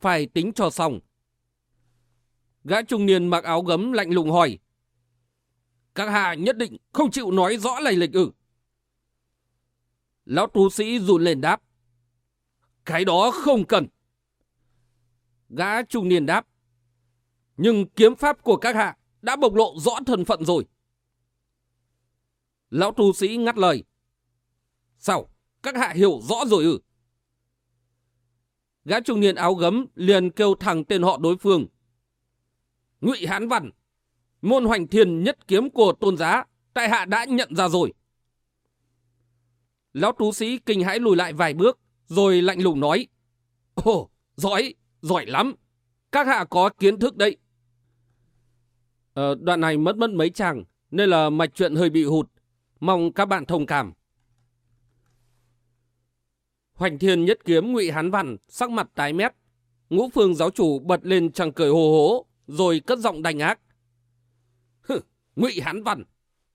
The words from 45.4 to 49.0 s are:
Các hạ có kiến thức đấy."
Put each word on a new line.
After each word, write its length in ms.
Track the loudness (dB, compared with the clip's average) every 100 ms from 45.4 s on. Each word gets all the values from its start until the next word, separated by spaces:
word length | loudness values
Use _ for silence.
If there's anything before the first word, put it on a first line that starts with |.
| -2 -6 _ _ _ _ _
Các 140 | -2 2
hạ 180 | 0 0
có 180 | 2 0
kiến 300 | 2 0 2
thức 180 | -2 0
đấy." 200 | -2 -2 _ _ _ _ _ _ _ _ _ _ _ _ _ _ _ _